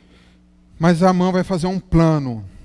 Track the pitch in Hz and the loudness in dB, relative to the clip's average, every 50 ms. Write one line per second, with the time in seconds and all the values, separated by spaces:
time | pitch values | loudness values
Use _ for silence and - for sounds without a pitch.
0 | _ _ _ _ _ _ _ _ _ _ _ _ _ _ _ - 160 170 180 160 | _ _ _ _ _ _ _ _ _ _ _ _ _ _ _ -2 0 2 2 4
1 | 180 190 185 180 180 185 185 185 175 - 190 180 147 185 190 190 - - - 165 | 4 2 2 2 0 0 0 -2 -2 -2 -4 -4 -4 -4 -6 -6 -6 -2 0 2
2 | 165 160 160 151 139 131 120 110 101 95 - - - | 4 4 2 0 -2 -4 -8 -10 -12 -16 -18 -20 -20